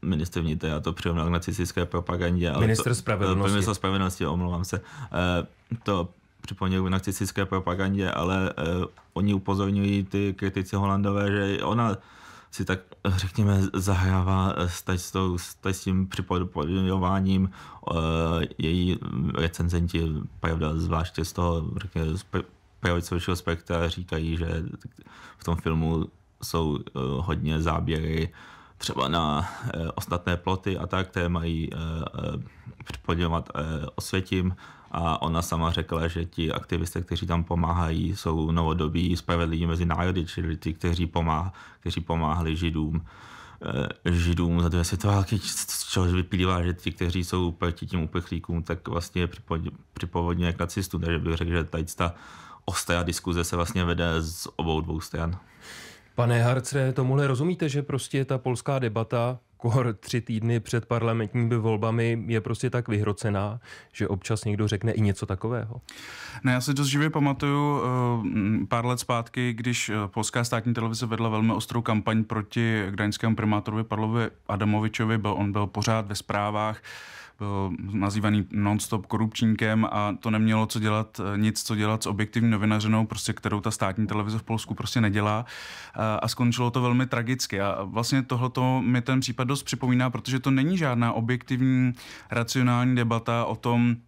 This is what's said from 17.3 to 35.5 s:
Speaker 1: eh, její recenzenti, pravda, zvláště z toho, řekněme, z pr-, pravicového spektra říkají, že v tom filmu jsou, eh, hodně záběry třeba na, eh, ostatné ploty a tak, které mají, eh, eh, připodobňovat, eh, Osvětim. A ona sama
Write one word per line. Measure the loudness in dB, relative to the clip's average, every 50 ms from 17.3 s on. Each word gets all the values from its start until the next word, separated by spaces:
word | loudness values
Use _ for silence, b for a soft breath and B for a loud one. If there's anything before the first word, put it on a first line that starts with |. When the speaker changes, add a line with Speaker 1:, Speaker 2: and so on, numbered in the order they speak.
| 4 4 2 2 B B B B B B B -2
Speaker 1:
eh, | 0 0 2 2 2 2 2 2 2 0 0 -2 -4 -2
její | 0 2 2 2 2 2 0 0 -2 -4 -2 -2 -2 0 0
recenzenti, | 0 0 0 0 0 0 0 2 2 0 2 0 0 0 0 -2 -4 -6 -8 -10 -4
pravda, | -2 -2 0 0 0 0 0
zvláště | 0 0 0 0 0 0 -2 -2 -4 -4
z | -4 -2
toho, | 0 0 0 2 0 -2 -4 -6
řekněme, | -6 -8 -6 -4 -2 -2 -2 -2
z | -4 -6 -4 -4
pr-, | -4 -4 -6 -14 _ _ _ _ -4
pravicového | 0 0 0 0 0 -2 -4 -2 0 -2 -2
spektra | -2 0 -4 -4 -4 -4 -4 -2 0 0 0
říkají, | -2 -4 -6 -4 -4 -2 -2 -2 -2
že | -2 -2 -2 -2 -4 -4 -6 -10 -12 -16 -18 -20 -20 -20 B B B B B B B
v | -2
tom | -2 -2
filmu | 0 0 0 0 2 2 2 2 0 0 -4 _ _ _ _ _ _ -12
jsou, | -4 -2 0 0 0 -2 -4
eh, | -6 -8 _ -6 -4 -2 -2 -2
hodně | -2 -2 -2 -2 0 0 0 0 0
záběry | 0 0 0 0 -2 -2 -2 -2 -2 -2 -2 -2 -4 B B B B B B B B B -10
třeba | -8 -6 -2 -2 0 0
na, | 2 2 2 2 2 0 -2 B B B B -6 -4
eh, | -4 -4 -4 -4
ostatné | -6 -4 -2 -4 -2 0 0 -2
ploty | 0 0 -2 -2 -2 -2 -4 -4 -2
a | -4
tak, | -2 -2 -2 -2 -2
které | -2 -2 0 0
mají, | 0 0 0 0 -2 -2 -2 -4 -4
eh, | -6
eh, | -6 -6 -4 -4 -6 -6 -6 -6 -6 -4 -6 -6 -8 B B B B B -16 -16 -14
připodobňovat, | -14 -14 -12 -4 -4 -2 0 0 0 0 -2 -2 -4 -6
eh, | -6 -4 -4 -4 -4 -6 -6 -8
Osvětim. | -8 -8 -2 -2 -2 -2 0 0 2 2 0 -2 B B B B B B B
A | -6 -2 0 0 0 0 0
ona | 0 0 0 0
sama | 0